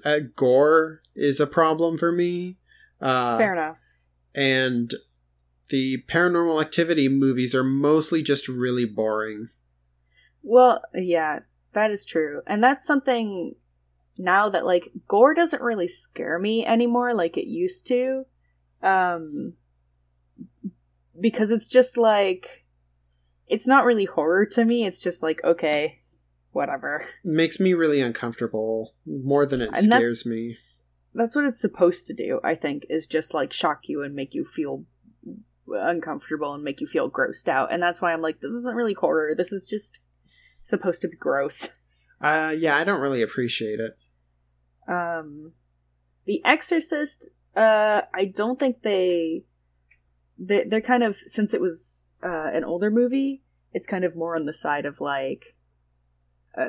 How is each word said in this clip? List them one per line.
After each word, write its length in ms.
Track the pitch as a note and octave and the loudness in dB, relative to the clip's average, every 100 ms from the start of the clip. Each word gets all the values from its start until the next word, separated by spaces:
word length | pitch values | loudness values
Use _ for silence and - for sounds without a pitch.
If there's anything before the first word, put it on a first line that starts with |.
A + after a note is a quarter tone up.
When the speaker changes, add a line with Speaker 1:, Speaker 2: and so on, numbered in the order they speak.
| D3+ | 0
Speaker 1:
Uh, 140 | D3+ C3+ | 0 -2
gore 680 | - B2 C3 D3+ D#3+ D#3+ D#3 _ | 0 4 6 6 6 2 -6 _
is 240 | - C#3+ C#3 | -2 0 2
a 80 | D3 | 2
problem 520 | E3+ D#3+ D#3 E3 E3 | 4 4 4 0 0
for 140 | E3+ | 0
me. 440 | F3 F3 F3 F3+ F#3 _ _ _ _ | 0 -2 -2 -8 -12 _ _ _ _
Uh, 380 | C3+ B2+ A#2+ A#2 | 0 0 2 2
Speaker 2:
Fair 160 | G#3+ | 2
enough. 240 | F3 D#3 D#3+ _ _ _ _ _ | 0 -6 -10 _ _ _ _ _
Speaker 1:
And 600 | C#3 C3+ C3 C3 A#2+ A#2 - - _ _ _ _ _ - | -2 2 2 2 0 -2 -8 -12 _ _ _ _ _ -4
the 340 | C#3 C3 C3 - | -2 -2 -4 -2
Paranormal 540 | E3 F3+ E3+ E3+ D#3 | 2 2 2 2 0
Activity 480 | D#3 - E3 D#3+ C3+ | 0 0 2 2 2
movies 440 | C#3 C3+ B2+ B2 | 4 2 2 0
are 100 | C3 | 0
mostly 580 | C3 C3+ C#3+ D#3 D3+ E3 | 0 2 4 4 2 -2
just 260 | D3 C3+ - | 0 0 -2
really 380 | B2+ B2+ B2 A2+ | -4 -2 0 -2
boring. 640 | G#2 A2 G#2+ G#2+ G#2+ A#2 _ _ _ _ _ _ _ _ _ | -2 -2 -2 -4 -8 -14 _ _ _ _ _ _ _ _ _
Speaker 2:
Well, 380 | G3+ B3 B3+ - - | 4 8 8 6 -2
yeah, 480 | - F3+ E3+ D#3 D3 - _ _ | -6 0 0 0 -6 -12 _ _
that 200 | G#3 G#3+ | 0 0
is 120 | G3+ | -2
true. 380 | - E3 D3+ D3 - | -4 -2 -2 -6 -4
And 160 | G#3 | 2
that's 200 | B3 C#4 | 4 2
something 680 | - C#4 C4+ A#3 G#3+ F#3 - - _ _ _ _ _ - | 0 0 0 0 -2 -6 -8 -12 _ _ _ _ _ -6
now 300 | F3+ F#3+ G#3 | 2 2 4
that, 180 | G3 - | 0 2
like, 240 | F3+ - - - | 0 0 -12 0
gore 280 | G3+ C#4 | 6 6
doesn't 280 | D#4+ E4 - | 6 2 0
really 240 | A#3+ G#3+ E3+ | -2 -2 -4
scare 500 | - - - C#3 E3+ | -6 -12 -8 -4 -2
me 300 | G#3 A3+ - | 0 0 2
anymore 480 | A#3 A#3+ A#3+ B3 | 2 4 2 0
like 220 | A3 E3+ - | 0 0 -2
it 100 | - | -6
used 400 | E3 F3+ - - | -4 -4 -4 0
to. 400 | B3 C4 C4 C4 _ _ _ _ _ | 0 0 -2 -8 _ _ _ _ _
Um, 720 | F#3+ F#3+ F3+ E3+ D#3 D3 G#3 - _ _ _ _ _ _ _ - F3+ _ G3 - _ _ _ E3 | 2 2 2 -2 -8 -10 -10 -12 _ _ _ _ _ _ _ -20 -20 _ -14 -14 _ _ _ -2
because 320 | A3 A3+ G#3+ | -2 0 0
it's 160 | A3+ - | 0 4
just, 280 | B3+ B3 A#3+ | 6 6 4
like, 680 | A3+ G#3 F#3+ F#3 - - _ _ _ _ _ _ _ _ - | 4 4 2 -2 -8 -20 _ _ _ _ _ _ _ _ -6
it's 220 | A3 B3+ | -2 4
not 160 | C4+ | 4
really 200 | B3 A3 | 6 2
horror 400 | G3 - D#3 F#3 G#3 | 0 0 2 2 2
to 180 | A#3 | 2
me. 200 | A3+ A#3+ | 2 0
It's 160 | G3 - | -2 -4
just, 220 | F3+ - | -6 -4
like, 180 | D#3+ D#3+ | -4 0
okay, 560 | - E3+ D#3 D3+ D#3 - _ _ _ _ _ | 0 2 0 0 -2 -8 _ _ _ _ _
whatever. 540 | D3 C#3+ C#3 C#3+ D3+ - - | -4 -4 -4 -6 -8 -10 -10
Speaker 1:
Makes 360 | F3+ D#3 E3 - | -2 0 0 2
me 120 | F#3+ | 2
really 280 | F3 D#3 D3 | 4 2 2
uncomfortable 960 | B2 - A#2+ - A#2 A2 A2 A2+ A2 _ D#3+ | 0 -2 -8 -6 -6 -4 -2 -4 -6 _ -10
more 400 | C#3+ C3 C#3+ C#3 | -6 0 2 2
than 140 | C3 | 0
it 80 | A2 | -2
Speaker 2:
And 240 | - G#3+ | 4 6
that's 100 | A#3+ | 6
Speaker 1:
scares 240 | A#2+ A#2 A#2+ | 4 -2 -4
me. 300 | A2+ A#2+ A#2 _ _ _ _ _ | -6 -8 -12 _ _ _ _ _
Speaker 2:
That's 220 | A3 A#3 D4 | -4 -2 0
what 80 | |
it's 160 | C#4+ - | 0 0
supposed 480 | - - F3 - - | -4 2 2 2 -6
to 60 | |
do, 260 | - - C3 | -8 -4 -2
I 140 | - E3 | -2 -2
think, 280 | D3 D3 - | -4 -6 -6
is 160 | D#3+ - | -6 -2
just, 260 | D#3 - | -4 -2
like, 200 | D#3 C3+ | -4 -4
shock 300 | - D#3+ D3 | -2 -2 -4
you 180 | - D3 | -8 -8
and 100 | C#3+ | -8
make 220 | C#3+ C3+ | -8 -8
you 100 | D3+ | -8
feel 420 | D3 - C#3+ C3+ E3 _ _ _ - G3 - _ - | -8 -8 -8 -8 -12 _ _ _ -20 -18 -20 _ -10
uncomfortable 840 | G2+ C3 F3 D#3 C#3+ - D3+ C#3+ | -4 -2 -4 -6 -10 -8 -8 -6
and 120 | C#3+ | -8
make 160 | D3 C#3 | -10 -8
you 80 | - | -6
feel 200 | D#3+ C#3+ | -4 -2
grossed 400 | - C3 - F3+ | -2 -4 -2 -2
out. 240 | C3+ - | 0 0
And 80 | F3 | -2
that's 220 | F3 E3+ | -2 0
why 100 | F3 | -2
I'm 100 | E3 | -2
like, 180 | D#3+ - | -4 -6
"This 120 | - | -10
isn't 220 | A#3 B3 | -8 -6
really 200 | A#3 A3+ | -4 -4
horror. 400 | F#3 D#3 D#3 D3+ D#3+ | 0 0 0 0 -2
This 160 | F3+ | -4
is 160 | G3 - | -8 -8
just 320 | G#3+ - - _ _ _ _ _ _ | -8 -8 -14 _ _ _ _ _ _
supposed 380 | - F#3+ F#3+ E3 | -6 -2 -2 -4
to 60 | E3+ | -8
be 80 | - | -4
gross." 520 | D3 C#3 D3 - - | -2 0 -2 -6 -10
<laughs> 40 | - _ _ _ _ | -12 _ _ _ _
Speaker 1:
Uh, 340 | D3+ D#3 D#3 D#3 | 0 0 0 0
yeah, 200 | D#3+ D3 | 2 2
I 80 | |
don't 160 | F3+ E3+ | 2 0
really 200 | C#3 B2+ | 0 0
appreciate 600 | A2 - A#2+ - A2 G#2+ | -2 -2 -4 -4 -4 -4
it. 180 | A2 - _ _ _ _ _ _ _ _ - | -6 -10 _ _ _ _ _ _ _ _ -6
Speaker 2:
Um, 680 | F3+ E3+ E3 D3+ D3 D#3 _ _ _ _ _ _ _ | -4 -4 -6 -10 -16 -20 _ _ _ _ _ _ _
The 160 | - G#3 | -6 0
Exorcist, 840 | - D4+ - E4+ D#4+ D4 D4+ - - _ _ G3+ | 2 0 0 -2 -2 -6 -6 -10 -18 _ _ 2
uh, 460 | A3 G#3+ G#3+ G#3 - | 4 4 2 2 0
I 120 | - G3 | -4 -4
don't 340 | G3 A3 B3+ | -2 -4 0
think 220 | C4+ A#3 | -2 -2
they, 600 | G#3+ F#3+ F#3 E3+ E3 E3 - _ _ _ _ _ _ _ _ - | -2 0 2 0 -2 -6 -10 _ _ _ _ _ _ _ _ -14
they, 240 | F#3 G3+ | 0 0
they're 180 | - A3 | 2 -2
kind 220 | A3 B3 | 2 2
of, 140 | A3+ G3 - | 2 -2 -8
since 260 | - G#3 | -4 -2
it 80 | - | 0
was, 460 | F#3 E3 - - - _ | -2 -4 -12 -16 -20 _
uh, 280 | F3+ D#3+ D#3 | -8 -6 -4
an 80 | E3 | -4
older 300 | - F3 G#3 | -4 -2 2
movie, 500 | A3+ B3 C#4 C4+ C4+ _ _ _ | 2 2 0 -2 -6 _ _ _
it's 160 | F3 - | -10 -6
kind 160 | F#3 | -2
of 100 | F3 | -2
more 220 | E3 E3 E3 | -2 -4 -4
on 100 | D3 | -4
the 80 | |
side 320 | - D3+ D3 C#3+ | -6 -4 -4 -4
of, 140 | C#3 | -6
like, 560 | C#3+ C#3 C3+ - - _ _ _ _ _ _ _ _ _ _ | -6 -4 -6 -8 -14 _ _ _ _ _ _ _ _ _ _
uh, 120 | - | -8